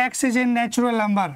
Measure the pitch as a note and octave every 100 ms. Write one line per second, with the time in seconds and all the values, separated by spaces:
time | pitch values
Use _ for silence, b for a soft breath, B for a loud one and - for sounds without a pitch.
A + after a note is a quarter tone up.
0 | B3 - C4+ A#3 B3 A#3+ A#3 A#3 A#3+ A3+
1 | G#3 G3+ F3+